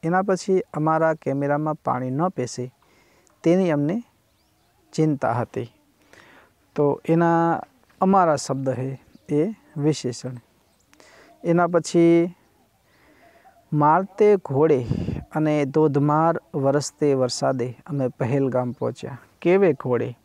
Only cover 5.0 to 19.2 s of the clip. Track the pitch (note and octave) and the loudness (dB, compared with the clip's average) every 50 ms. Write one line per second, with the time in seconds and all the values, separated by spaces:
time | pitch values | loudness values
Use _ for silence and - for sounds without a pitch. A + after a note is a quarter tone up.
5 | D#3+ D#3 D3 C#3 - A2+ A#2 A#2+ A#2 - - B2 A#2+ A#2 _ _ _ _ _ _ | 0 0 0 0 -2 -2 -2 -2 -4 -4 -6 -10 -10 -10 _ _ _ _ _ _
6 | _ _ - - - - - - _ _ _ _ _ _ _ - D3 C#3+ C#3+ - | _ _ -20 -20 -20 -20 -20 -20 _ _ _ _ _ _ _ 0 0 0 0 -2
7 | _ - E3 E3 E3+ E3+ E3+ E3 E3 E3+ E3 - - _ _ _ _ _ _ _ | _ 0 2 2 2 2 2 2 2 0 -2 -4 -6 _ _ _ _ _ _ _
8 | G3 F#3+ G3 G3 F3+ E3 D3+ C3+ - - C#3+ C3+ C3+ C3+ C3 B2+ C3 C3+ C3+ B2+ | 0 2 4 4 4 4 2 0 -2 -6 -6 -4 -4 -4 -4 -4 -6 -8 -10 -12
9 | _ _ _ - _ - D3+ D3 D#3 G#3+ A3 _ _ _ _ D3+ C#3+ D#3 D3+ - | _ _ _ -20 _ -4 0 0 0 -2 -4 _ _ _ _ -2 -2 -2 -2 -2
10 | - B2+ A#2 - - C3 B2+ A#2+ _ _ _ _ _ _ _ _ _ _ _ _ | -4 -8 -8 -8 -12 -12 -12 -12 _ _ _ _ _ _ _ _ _ _ _ _
11 | - - - - - - _ _ - E3+ E3 F3 F3 E3+ F3 E3+ D#3+ - - E3+ | -20 -20 -20 -20 -20 -20 _ _ -2 0 2 2 2 2 2 0 -2 2 2 4
12 | E3+ E3+ E3+ E3+ E3+ F3 F3 _ _ _ _ _ _ _ _ _ _ _ _ _ | 6 6 6 4 2 0 -4 _ _ _ _ _ _ _ _ _ _ _ _ _
13 | _ _ _ _ _ _ _ _ _ - _ _ _ _ - D3 D3 D3 D#3 F3 | _ _ _ _ _ _ _ _ _ -20 _ _ _ _ 0 2 4 4 4 2
14 | F#3+ G3+ - - G#3+ G#3 G#3 F#3+ _ - C#3 C3+ D3+ D#3+ D3+ B2+ B2 - - - | 0 -2 0 2 4 4 4 2 _ -2 0 2 4 4 4 2 0 -2 -4 -4
15 | - - - - - _ - D#3 D#3 D#3 D3+ D3+ D3 C3+ C3+ D#3+ D#3 D3+ C3+ C#3 | -4 -6 -8 -8 -10 _ -4 -2 0 0 0 0 -2 0 2 2 2 2 2 2
16 | C#3+ D3 D3 D#3 D#3+ E3+ D#3+ - _ _ - D#3 C3+ C3+ C#3 D3 C#3+ - _ _ | 2 2 2 2 2 2 0 -2 _ _ -6 -2 0 2 0 0 -2 -4 _ _
17 | D3+ D3 C#3 C3 B2+ B2 - - - C3+ C3+ B2+ A#2+ B2+ A#2 - _ - D#3 C#3+ | 0 0 2 2 0 -2 -2 -2 -2 -2 -2 -2 -4 -6 -8 -14 _ -8 -4 -4
18 | C3 B2 - _ C3+ A#2+ C#3 C#3 C#3 C3+ B2 B2+ B2 B2 A#2 _ - A#2+ A#2 - | -4 -4 -4 _ -4 -2 0 0 0 0 0 -2 -4 -4 -6 _ -6 -6 -6 -8
19 | - - C3 - | -12 -14 -14 -14